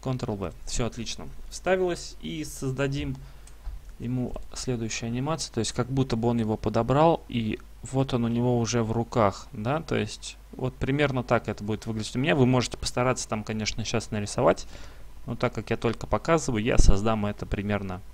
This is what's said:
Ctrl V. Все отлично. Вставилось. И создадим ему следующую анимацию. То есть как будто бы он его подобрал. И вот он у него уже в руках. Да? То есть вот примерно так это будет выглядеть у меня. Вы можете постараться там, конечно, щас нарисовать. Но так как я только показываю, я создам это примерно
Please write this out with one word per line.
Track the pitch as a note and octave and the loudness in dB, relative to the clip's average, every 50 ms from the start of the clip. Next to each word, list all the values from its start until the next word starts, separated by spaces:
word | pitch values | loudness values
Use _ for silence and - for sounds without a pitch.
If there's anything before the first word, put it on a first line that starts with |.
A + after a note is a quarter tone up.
Ctrl | - C3+ C3 B2 - - A2 | -4 -4 -4 -4 -2 -4 -4
V. | G2 F#2+ E2+ - - - | -4 -4 -6 -6 -8 -10
Все | - - - B2 | -6 -2 -2 -2
отлично. | A2+ - - A2 - - - F#2 - - - - - | -2 -2 -6 -8 -8 -8 -8 -10 -12 -12 -12 -12 -12
Вставилось. | - - - F3 F#3 F#3+ F#3 F3+ F3 E3+ - - - - | -12 -6 0 0 2 2 2 0 -2 -4 -8 -14 -14 -12
И | - D#3 E3 D#3+ D3 | -10 -8 -8 -6 -8
создадим | C#3+ - - C#3 C3+ C3 B2+ C#3 C#3 C3+ C#3+ D3 C#3 C3 C3+ - - - - - - - - - - - - - - - - | -8 -8 -6 -4 -4 -2 -2 -2 -2 -2 -4 -4 -6 -6 -8 -10 -16 -18 -20 -20 -20 -20 -12 -10 -10 -10 -10 -12 -14 -14 -8
ему | - A#2 B2 B2+ B2 - - - - - - | -6 -4 -2 -2 -2 -4 -6 -8 -10 -10 -10
следующую | - - - B2+ A2+ A2+ A2 - - A#2 | -8 -4 -4 -4 -2 -4 -4 -6 -6 -6
анимацию. | A2+ A#2 B2 C3+ D3 D#3+ D#3+ - - - | -4 -4 -4 -2 -2 -4 -4 -6 -6 -2
То | A#2+ | -2
есть | A2 - | -2 -2
как | - - A#2+ | -2 -2 -2
будто | A#2+ C3 C3+ C3 C3+ A#2+ | 0 2 0 2 2 0
бы | A2+ A2 | 0 2
он | A#2+ A#2+ A#2+ | 2 2 2
его | A2+ G#2+ A2 | 2 0 0
подобрал. | G#2 - A2 G#2+ A#2 A#2 A#2 C3 C#3+ D#3 E3+ E3 - - - | 0 0 0 2 2 2 4 4 6 6 6 4 2 -2 -4
И | - A#2+ A2+ G#2+ - - - - - - - | -4 -2 -2 -2 -4 -4 -8 -16 -16 -14 -12
вот | - - C3+ C3+ C3+ - | -4 0 0 0 2 2
он | A#2+ A#2 | 0 2
у | A#2 | 2
него | A#2 A#2+ A#2+ B2 B2 A#2+ | 2 2 2 2 2 2
уже | A#2 G#2+ A#2 A#2+ A2+ | 2 2 2 0 0
в | A2 | 2
руках. | A2 A2+ A#2 - - B2 A2 G2 F#2+ - - - | 0 0 -2 0 2 4 4 4 2 0 -12 -12
Да? | - - G#2+ A#2+ C#3+ D#3+ | -10 -6 -4 -2 -2 -2
То | D#3 - - | -2 0 0
есть | A2+ A2 A2+ - - - - - - - - - | 0 0 -2 -6 -10 -12 -14 -14 -14 -18 -16 -10
вот | - B2+ B2+ - | -6 -6 -6 -4
примерно | - - B2+ C3+ C#3+ D3+ C#3 C3 B2+ A#2 | -4 -2 -2 2 2 2 2 2 -2 0
так | - B2+ A2+ - - | 2 2 2 2 -2
это | G#2 - G#2+ | -6 -4 -2
будет | G#2 A2 G2+ - | -4 -4 -4 -4
выглядеть | A2+ A2+ A2 G#2+ - - | -6 -4 -4 -6 -4 -4
у | B2 | -2
меня. | C3 D#3+ F3 | 0 2 4
Вы | D3 B2+ | 6 6
можете | B2 C3 B2+ A#2 - - | 6 6 2 2 0 -6
постараться | - - - - B2+ B2 B2+ B2+ - - | -6 -6 -4 -2 0 2 2 0 0 -2
там, | - A#2+ A2 G#2+ | -4 -4 -6 -4
конечно, | - A2 A2 G#2+ - - - A2 | -4 -4 -2 -2 -2 -2 -4 -4
щас | - - A2+ - - | -2 -2 -2 -2 -2
нарисовать. | - G#2+ G#2 G2+ - - B2+ D#3 - - - - - - - - - - - - - - - | -4 -4 -4 -4 -2 2 4 4 4 2 -2 -12 -12 -12 -12 -14 -14 -14 -14 -14 -12 -12 -8
Но | - A#2+ | -8 -4
так | A#2 - A#2+ - | -2 -2 -2 -2
как | - G#2 - | -4 -4 -2
я | A2+ | -4
только | G#2+ - A#2 A2 - - | 0 0 -2 0 -2 -2
показываю, | - - A2 - - E3 E3 - - B2+ G#2+ G#2 | -2 -2 -2 2 2 2 2 2 0 0 0 2
я | B2 - | 4 8
создам | - - - G2+ G2+ G2+ A2+ A2+ A2 G#2 | 12 12 12 12 10 6 2 2 2 0
это | G#2 G#2 - A2+ | -2 -2 -4 -6
примерно | G2 - G#2 G2 G#2 G#2 G2+ G2+ F#2+ F2+ F2+ - - | -4 -4 -4 0 0 -2 -2 -2 -4 -8 -10 -12 -14